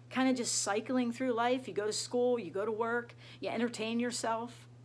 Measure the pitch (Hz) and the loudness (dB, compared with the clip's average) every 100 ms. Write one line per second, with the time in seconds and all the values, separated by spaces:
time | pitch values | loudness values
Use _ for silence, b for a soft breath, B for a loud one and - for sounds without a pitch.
0 | B 247 262 254 220 - - 202 220 254 | B 2 4 4 0 0 0 0 0 0
1 | 240 233 262 226 240 254 254 185 208 208 | 0 0 0 2 2 2 0 -2 -2 -2
2 | - 247 247 240 180 190 214 214 233 240 | -2 2 4 2 0 -2 -2 0 0 0
3 | 240 - B B - - 233 233 220 233 | -4 -14 B B -4 0 -2 -2 -2 0
4 | 240 233 233 226 233 - - - | 0 -2 -2 -2 -4 -10 -20 -20